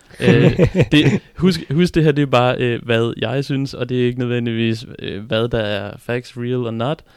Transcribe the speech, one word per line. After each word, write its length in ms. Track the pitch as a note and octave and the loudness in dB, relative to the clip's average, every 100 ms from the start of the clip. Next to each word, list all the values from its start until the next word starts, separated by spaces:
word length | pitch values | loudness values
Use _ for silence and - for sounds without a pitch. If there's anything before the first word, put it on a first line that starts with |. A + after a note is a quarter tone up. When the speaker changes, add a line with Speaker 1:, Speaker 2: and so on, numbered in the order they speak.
| _ - | _ -2
Speaker 1:
Øh, 400 | B2 A#2 C3+ A#2+ D#3+ | 4 6 4 4 2
Speaker 2:
<laughs> 180 | F#3 - | 2 4
Speaker 1:
det, 300 | D3 D3+ G3 - - | 4 4 2 -2 -2
husk, 340 | F#3 E3 - | 0 0 -2
husk, 240 | C#3+ F3+ E3+ | 0 2 4
det 80 | |
her, 80 | D#3 | 2
det 100 | C#3+ | 2
er 40 | C#3 | 2
bare, 320 | B2+ B2 C3 | 2 2 2
øh, 260 | B2 A#2 A#2+ | -2 -2 0
hvad 280 | A2+ A#2 - | 0 0 -2
jeg 280 | A2 C3+ C#3 | -4 -2 -2
synes, 280 | C3+ C#3 | -4 -4
og 160 | - B2 | -6 -4
det 120 | B2+ | 0
er 40 | B2 | 0
ikke 140 | B2 | 0
nødvendigvis, 640 | A#2+ A#2+ A#2 A2+ A#2 A2 - - | -2 -2 -2 0 0 -2 -8 -12
øh, 240 | - F#2 A2 | -10 -10 -4
hvad 220 | A2+ A#2+ | -2 0
der 100 | A#2 | -2
er 380 | G#2 G2+ G2+ - | -2 -4 -8 -10
facts, 400 | - A#2+ B2 B2 | -8 -6 -8 -10
real 180 | A#2+ B2+ | -4 -4
or 160 | A#2 | -4
not. 320 | A2+ B2 D#3+ - | -4 -4 -6 -10